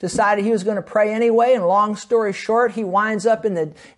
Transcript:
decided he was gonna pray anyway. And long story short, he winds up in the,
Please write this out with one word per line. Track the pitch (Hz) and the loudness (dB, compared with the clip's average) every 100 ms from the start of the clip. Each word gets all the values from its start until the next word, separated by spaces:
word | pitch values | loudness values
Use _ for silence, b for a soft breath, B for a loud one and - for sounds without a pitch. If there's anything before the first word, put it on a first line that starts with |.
decided | 180 - 208 208 | -6 0 0 0
he | 208 | 0
was | 220 | -2
gonna | 196 202 | -2 -6
pray | - 214 208 | -2 0 0
anyway. | 220 233 226 240 | 0 2 2 4
And | 247 175 | 2 2
long | 196 214 | 2 0
story | 208 - 233 208 | -4 -2 0 0
short, | 190 - 226 240 | -4 -2 0 0
he | 214 | -2
winds | 196 190 214 208 220 | -2 -2 0 0 0
up | 220 | 0
in | 220 | -2
the, | 175 151 - B | -4 -6 -8 B